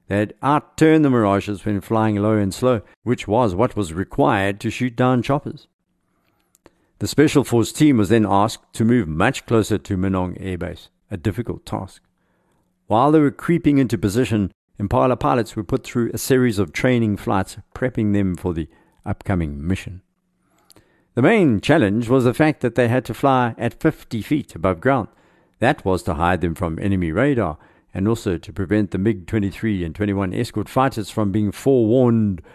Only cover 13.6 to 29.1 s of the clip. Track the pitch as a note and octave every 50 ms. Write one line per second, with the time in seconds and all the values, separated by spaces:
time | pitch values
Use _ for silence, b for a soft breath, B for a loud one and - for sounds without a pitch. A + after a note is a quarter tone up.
13.6 | - D3+ C#3+ C#3 C3+ A2+ - F#2+ - G#2 F#2 A#2 C3 - A2+ G#2+ G2+ E2+ - _
14.6 | _ _ _ - G#2+ G2 - B2+ C3 C3 B2 - - D3 C#3 B2+ A2 - - A2+
15.6 | G#2+ - - B2+ - - - B2 A#2+ A2+ - A#2 - - C3+ C3 B2+ B2 G#2+ F#2+
16.6 | G2+ E2 - - - B2+ B2+ A#2+ A#2 G#2+ G2+ F#2 - - G#2+ G2 F#2+ - - -
17.6 | - _ - - - B2+ - - A2 G#2 G2+ G2+ G2+ F#2+ F2+ - - F#2 F2 E2
18.6 | D#2 b b b b b b b b - G2 - - - G2+ F2+ E2 D2+ C#2+ C#2+
19.6 | D2 E2 F#2+ - - - F2+ F2+ - _ _ _ _ _ _ b b b b b
20.6 | b b b b b b b b b b b A#2+ A#2 E3 A3+ A3 F#3 D3 A2+ F#2+
21.6 | - - C#3+ E3+ B2+ G2 G2+ A2+ A#2+ A2 B2+ C3+ B2 B2 A#2 - D#3 D#3 D3+ -
22.6 | - B2 A2+ - B2 A#2 A#2 B2+ B2 - A2+ - - C#3+ C3 B2+ B2 A#2+ A2+ -
23.6 | G#2+ A#2 - - - D#3+ - - - - - A2 G2 - D3 D3 A#2 - - E2
24.6 | D#2+ F#2+ F#2 E2+ E2+ B2+ C#3 C3 G2 - b b b b b b b b b _
25.6 | - B2 D3+ - - G2 F#2 F2+ - - E2+ D2 E2+ F2 F#2 F2 E2 F2 E2 -
26.6 | F#2 E2+ D#2+ - - G2+ G2 F#2+ F2 E2 D#2 F#2 B2+ D3 C#3+ A#2+ G#2 E2 D#2 b
27.6 | b b b b b b - F#2+ F#2+ G#2 A#2 A2+ - G#2+ F2+ E2 - - E2 -
28.6 | G2 D#2 G2+ G#2+ G#2+ F#2 - F#2+ F#2+ A#2